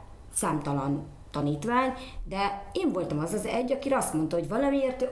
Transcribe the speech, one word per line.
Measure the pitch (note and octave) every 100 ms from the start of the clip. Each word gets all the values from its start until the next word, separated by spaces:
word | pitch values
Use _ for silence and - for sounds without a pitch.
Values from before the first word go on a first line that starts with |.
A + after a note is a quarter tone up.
| - - -
számtalan | - F#3+ D3+ D3 C#3 C3+ D3+ - - -
tanítvány, | D3 C#3+ D3 A3 A#3+ C4 B3 - - -
de | F#3+ G3+ - -
én | - E4+
voltam | F3+ E3 D3+
az | E3
az | G#3 -
egy, | A#3 B3+
aki | C4 C#4
azt | C4 -
mondta, | D#3 D#3 E3+
hogy | D3
valamiért | A#3 C#4+ C#4 C4 B3+
ő | B3